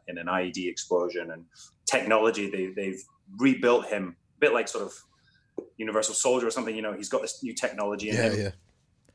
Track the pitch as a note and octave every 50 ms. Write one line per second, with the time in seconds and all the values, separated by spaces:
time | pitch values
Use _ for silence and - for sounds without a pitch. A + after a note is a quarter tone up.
0 | _ - F2 E2+ E2+ F2 F#2 F#2 F#2 F2+ F2 F#2+ F2+ F2 - - - - F2+ F2
1 | F2 F2 E2+ F2 E2+ E2 D#2+ E2 E2 _ _ - - - _ _ _ - - B2+
2 | F#2 G2+ A2 A2 A2 A2+ G#2+ G#2 G2+ G2 G2 F#2+ F#2 F#2+ F#2 G2+ G2 F#2+ F#2 F#2
3 | - - _ _ _ - F#2+ G#2 B2+ C#3 B2+ G2 A#2+ A#2+ B2 A#2 - - G#2+ G2+
4 | F#2+ F2+ E2+ _ _ _ _ _ D3+ - A2+ A#2+ A2 - - A2+ G2+ - - -
5 | - _ _ _ _ _ _ _ _ _ _ - - - _ - A2 A2 G#2+ A2
6 | G#2+ A2 A2 - - C3 B2+ B2+ A#2 A2+ - C3 A#2 A2+ A2 A2 G#2+ G#2+ G2+ F#2+
7 | G#2 - - A2+ A2 A2+ - - - A#2 A#2 - - A#2+ - G#2 G#2 G#2 G#2 G2
8 | G2+ G#2+ G#2+ - A2+ A2 G2+ G#2+ G#2 F#2+ - - _ _ _ _ _ _ _ _
9 | _ _